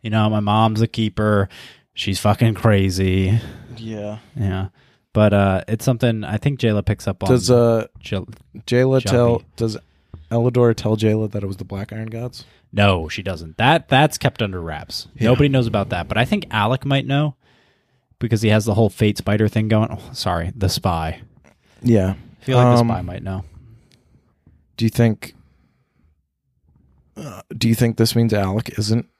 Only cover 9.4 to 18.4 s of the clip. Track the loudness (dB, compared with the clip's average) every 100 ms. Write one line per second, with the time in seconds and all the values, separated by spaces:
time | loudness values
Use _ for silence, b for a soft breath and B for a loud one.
9.4 | -6 -6 -6 -6 _ _ _ -20 -4 -2
10.4 | 0 4 2 2 -2 0 2 0 -2 -6
11.4 | -8 -10 -10 -10 -10 -12 -12 -10 -12 -14
12.4 | -20 b b 2 2 2 -4 -8 -8 -10
13.4 | -12 0 2 2 2 2 2 0 -4 -2
14.4 | -6 -4 -8 -10 -12 -14 -16 -2 2 4
15.4 | 4 2 0 -2 -2 -6 -4 -2 0 -2
16.4 | -2 -2 0 -2 -2 -2 0 -2 -2 -6
17.4 | _ _ _ _ _ _ _ _ -2 0